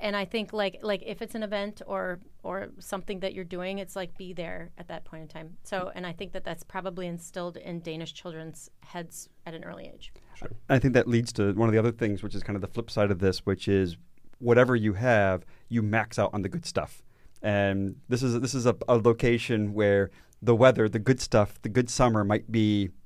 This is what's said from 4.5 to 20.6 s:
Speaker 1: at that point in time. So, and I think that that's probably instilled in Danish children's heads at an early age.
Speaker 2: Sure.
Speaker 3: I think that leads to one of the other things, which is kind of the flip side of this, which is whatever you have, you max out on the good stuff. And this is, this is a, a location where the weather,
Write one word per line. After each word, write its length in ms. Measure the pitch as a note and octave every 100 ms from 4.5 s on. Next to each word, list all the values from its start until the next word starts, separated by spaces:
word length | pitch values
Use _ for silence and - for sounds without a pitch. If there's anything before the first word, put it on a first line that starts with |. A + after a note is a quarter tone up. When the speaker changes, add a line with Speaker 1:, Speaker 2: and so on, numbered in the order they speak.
| F#3 E3 -
Speaker 1:
at 100 | F3
that 160 | E3
point 180 | - D#3+
in 60 | D#3+
time. 300 | D#3+ D#3+ -
So, 280 | - F#3+ F3+
and 120 | F#3 F3+
I 60 |
think 200 | E3+ F#3+
that 120 | F#3
that's 180 | - E3
probably 420 | - F#3+ F#3 F3 F3+
instilled 520 | E3+ E3+ F#3 F3 E3+
in 220 | - E3+
Danish 340 | E3 D#3+ D#3+
children's 560 | - F3+ D#3+ D#3+ - - -
heads 480 | - F3+ E3+ - - - F3
at 60 |
an 100 | D#3+
early 200 | - - -
age. 180 | - - - -
Speaker 2:
Sure. 160 | - - A2 -
Speaker 3:
I 80 | C3+
think 160 | C3+
that 120 | A#2+ A#2+
leads 260 | A#2 A#2
to 180 | - G2+
one 160 | G2 A#2
of 40 |
the 40 | A2
other 140 | A#2
things, 300 | A#2 A2+ G2
which 120 | G2+
is 80 | G2+
kind 140 | - G2+
of 60 |
the 60 | G2
flip 220 | - A2+
side 200 | - G2+
of 80 | F2+
this, 220 | F#2+ F#2
which 280 | - F#2+ -
is 280 | G2 F2+ E2 - - - -
whatever 360 | A#2+ A#2 B2+
you 200 | B2 G#2+
have, 500 | G2 B2+ A2 G2 F2+ - - -
you 140 | A#2
max 360 | G#2 A2 G#2+ -
out 120 | G2+
on 80 | G#2
the 60 | F#2+
good 160 | E3+
stuff. 380 | - - D2 - - _ - -
And 540 | G#2+ G2+ G2 G2 G2 - -
this 140 | A#2+
is, 180 | C3 A#2
this 140 | B2+
is 120 | C3 A#2+
a, 80 | - -
a 80 | A#2+
location 800 | A2+ A2+ B2 A#2 - A2+ G#2
where 360 | G#2 G#2 G2+ F#2+ - - -
the 140 | A2
weather, 340 | A2+